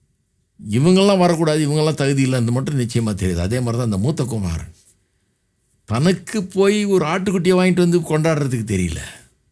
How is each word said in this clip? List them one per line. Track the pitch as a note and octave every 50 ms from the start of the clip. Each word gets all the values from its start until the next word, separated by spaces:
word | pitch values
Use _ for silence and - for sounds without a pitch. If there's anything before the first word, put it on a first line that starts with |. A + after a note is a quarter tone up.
| _ _ _ _ _ _ _ _ _ _ _ -
இவங்கெல்லாம் | - G#2+ G#2 B2 C#3+ F3 F#3 F#3+ G3 G3+ G3+ F#3
வரக்கூடாது, | F3+ F3 E3+ D#3 E3 D#3 D3+ D#3
இவங்கெல்லாம் | D#3 C#3+ D3 D#3 D3+ D#3 D3+ -
தகுதி | C#3 C#3 C#3 C3+ C3+
இல்லைன்னு | C3 C3 B2+ A#2 A#2 A#2+
மட்டும் | B2+ C3+ D3+ D3+ C3+
நிச்சயமா | B2 A#2 - A#2+ A#2 G#2+ G#2
தெரியுது. | F2 G#2+ F#2+ F2 E2+
அதே | F2 F#2+ A#2 B2+
மாதிரி | B2 A#2 A2+ A#2
தான் | B2+ A2+
இந்த | G#2 F#2
மூத்த | G2+ C#3+ E3 E3 C3+
குமாரன், | A2 A2 A2 F#2+ F2 E2 D#2+ - - - _ _ _ _ _ _ _ _ _ _ _ _ _ _ _ _ _ _ _ _ _ _ -
தனக்கு | G#2+ A#2+ D3 F#3 F#3+ F#3 - - - A3 F#3 -
போய் | - F#3 G3 G3+ G#3 G#3+ G#3
ஒரு | G3+ G3 F3+ D#3+
ஆட்டுக்குட்டியை | D3+ E3+ F#3+ F3+ G#3 F3+ F#3+ D#3+ F#3 F#3
வாங்கிட்டு | F3+ F#3 F#3 F3+ F#3 F3+
வந்து | F3 E3+ F3
கொண்டாடுறதுக்கு | D#3+ - D#3 D#3 D#3 E3 D#3+ C#3+ C#3+ C3+ B2 A#2 G#2+
தெரியல, | A2+ G#2 F#2 F#2 E2 D#2+ D2+ C#2+ - - - - _ _ _ _ _